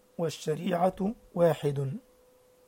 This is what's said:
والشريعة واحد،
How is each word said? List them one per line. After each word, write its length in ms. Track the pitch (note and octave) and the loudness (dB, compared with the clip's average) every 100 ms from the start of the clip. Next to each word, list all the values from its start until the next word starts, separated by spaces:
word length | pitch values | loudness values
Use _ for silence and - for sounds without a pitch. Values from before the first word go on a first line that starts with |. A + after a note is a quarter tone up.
| _ - | _ -6
والشريعة 960 | E3 - - D3+ F3+ F3 F#3 F#3 G3 - - | -4 -4 -4 -4 -2 2 0 0 -4 -4 -6
واحد، 640 | F3+ E3+ D3+ C#3+ C#3 C3+ G3 - _ _ _ _ _ | 2 4 4 -2 -2 -4 -6 -12 _ _ _ _ _